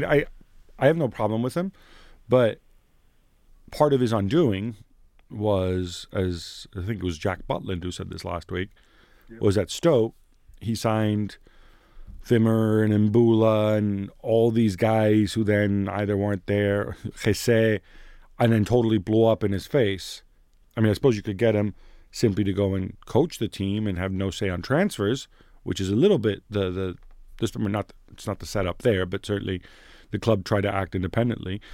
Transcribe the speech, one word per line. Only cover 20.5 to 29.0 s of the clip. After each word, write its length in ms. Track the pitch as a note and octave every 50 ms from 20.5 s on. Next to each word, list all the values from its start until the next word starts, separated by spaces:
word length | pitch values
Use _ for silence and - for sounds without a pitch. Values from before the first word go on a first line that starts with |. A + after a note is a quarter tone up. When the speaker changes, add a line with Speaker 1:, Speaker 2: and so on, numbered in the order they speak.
| _ _ _ _ _
Speaker 1:
I 60 | -
mean, 80 | A2 A2
I 20 | G2+
suppose 220 | - - C#3 A2+
you 80 | G#2 -
could 140 | A2 G#2
get 180 | F#2 A#2 A2+ G#2+
him 180 | G#2 G#2 G#2 - - - - - - - _
simply 320 | - - - A2+ F#2+ F#2 G#2
to 100 | G2 F#2+
go 200 | F#2+ G2+ G2 F#2+
and 200 | F#2+ F#2 - - - -
coach 320 | - - A2+ D#3 E3+ - -
the 80 | A2+
team 400 | G2+ - - G2 G2 G2 G#2+ G#2+
and 100 | G#2 F#2
have 140 | E2+ F2+ F#2+
no 180 | F#2+ F#2 G2 G2
say 180 | - - G#2+ F#2+
on 120 | F2+ F2
transfers, 680 | F2 - B2+ D#3 G3 G#3 - - G2+ G2+ B2 C#3 - - _ - - - - - -
which 160 | - F#2+ -
is 100 | G2 F#2+
a 60 | G2
little 240 | A2+ D#3+ G#3 G3+ C#3
bit 240 | G#2+ A2 G2 - - -
the, 220 | - G#2 G2 F#2
the, 240 | F2+ F#2 F#2+ F#2 F2 - - - - - - - - -
this, 120 | B2 A2+ -
I 40 | A#2+
mean, 120 | A2+ G2+
not, 200 | G2+ G#2 G2 - - - - -
it's 160 | - - -
not 120 | - G2 -
the 60 | -
setup 360 | - - G#2 F#2+ F2+ F2 - -
there, 220 | B2+ G#2+ F#2